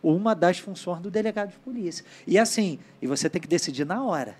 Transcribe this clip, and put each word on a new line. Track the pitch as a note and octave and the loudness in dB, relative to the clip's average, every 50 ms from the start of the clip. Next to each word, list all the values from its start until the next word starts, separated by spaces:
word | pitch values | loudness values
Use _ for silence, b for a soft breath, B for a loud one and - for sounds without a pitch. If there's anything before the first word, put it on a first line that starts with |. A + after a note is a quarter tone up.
| - | 4
uma | E3 D#3 F3+ G#3 A3+ A3 | 4 4 4 4 2 2
das | E3+ E3+ F3 F#3 - | 4 4 4 4 2
funções | - - F#3+ - - F3+ F3 E3 | -4 -12 -12 -10 -6 -6 -6 -6
do | F3 G3+ | -6 -4
delegado | F3+ G#3+ G#3+ A3 G#3 G#3 G3+ G3 | -2 -2 -2 0 -2 -4 -6 -6
de | - - | -8 -16
polícia. | _ C4 B3+ A#3+ G3 E3+ D#3+ - B B B B B B | _ -12 -8 -6 -6 -6 -6 -8 B B B B B B
E | F3 G3 | 4 4
assim, | A3+ A3 - - G#3+ F#3 D3 - B B B B | 6 4 2 0 0 0 -2 -6 B B B B
e | - B2+ | -4 -2
você | C#3 C#3 - D#3 | -2 0 0 0
tem | - F#3 | -2 -2
que | D#3+ D3+ | -2 2
decidir | E3+ E3+ - - C#3 B2 D3 | 0 0 0 -2 -4 -4 -2
na | C#3+ F3+ A#3+ C4+ | -2 -2 -4 -2
hora | A#3+ F3+ D3 B2+ A2 G2+ | -2 -2 -2 -2 -6 -10